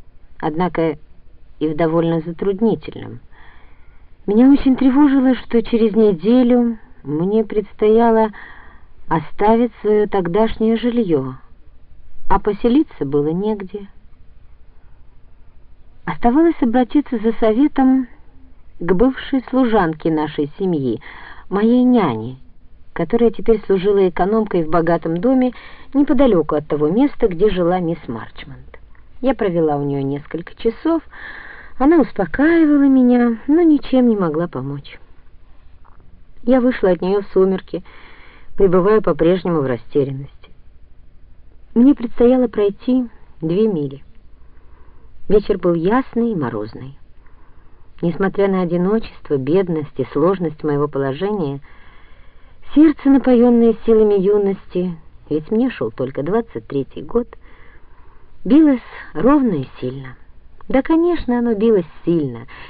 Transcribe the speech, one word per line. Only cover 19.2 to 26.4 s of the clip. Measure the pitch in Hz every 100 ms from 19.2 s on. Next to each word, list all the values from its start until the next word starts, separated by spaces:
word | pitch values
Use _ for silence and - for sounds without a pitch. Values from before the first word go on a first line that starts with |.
| - 269 -
служанке | 254 254 214 170 160 175
нашей | 156 151 156 147 -
семьи, | 190 165 131 110 - - - - -
моей | 196 220 247
няне, | 247 247 175 113 113 131 - - - - -
которая | - 170 233 233
теперь | 214 185 220 -
служила | 196 190 202 185
экономкой | 180 190 220 208 185
в | 156
богатом | 170 165 170 165 165
доме | 226 262 254 240 - - -
неподалеку | 269 285 262 269 190